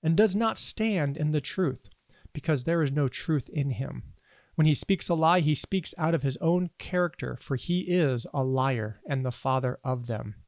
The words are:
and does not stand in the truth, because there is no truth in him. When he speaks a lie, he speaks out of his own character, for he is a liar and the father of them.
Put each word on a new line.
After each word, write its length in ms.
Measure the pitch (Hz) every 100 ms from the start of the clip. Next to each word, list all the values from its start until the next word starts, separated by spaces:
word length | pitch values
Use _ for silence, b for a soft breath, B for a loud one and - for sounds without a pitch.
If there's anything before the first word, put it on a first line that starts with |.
and 140 | 165 165
does 200 | 214 190
not 220 | 226 220
stand 600 | - - 220 196 143 139
in 140 | 151
the 100 | 151
truth, 480 | - - 175 123 - - _ b b
because 320 | - - 147
there 180 | 127 170
is 100 | 147
no 180 | 139 139
truth 400 | - - 156 -
in 220 | 160 139
him. 320 | 107 131 123 - - b b b b
When 100 | 156
he 80 |
speaks 360 | 147 - 190 -
a 60 | 165
lie, 260 | 160 180
he 120 | 151
speaks 400 | 147 - 190 - -
out 180 | 160 170
of 80 |
his 140 | 135 131
own 320 | 156 180 180 _
character, 580 | - 180 175 - 127 123
for 160 | - 131
he 240 | - 180
is 440 | 180 180 147 123 110
a 80 | 143
liar 600 | 131 131 131 123 110 - -
and 200 | 139 127
the 60 |
father 480 | - 135 131 127 127
of 240 | 131 127 120
them. 280 | 110 113 107